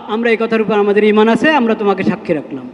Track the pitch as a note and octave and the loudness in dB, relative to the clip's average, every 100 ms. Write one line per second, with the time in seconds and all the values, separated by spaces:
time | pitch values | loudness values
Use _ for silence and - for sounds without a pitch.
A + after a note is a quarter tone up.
0 | - G#3+ A#3+ A3 A3 A3 G#3+ G#3 G#3 G3+ | -8 -2 0 0 0 -2 0 0 2 2
1 | G#3+ G#3+ A3 A3+ D#4 D4 A3+ A3 G3+ F#3+ | 4 4 4 2 2 2 2 0 0 -2
2 | G3+ F3+ - D#3 - C3+ B2 | -2 -4 -2 -4 -6 -12 -14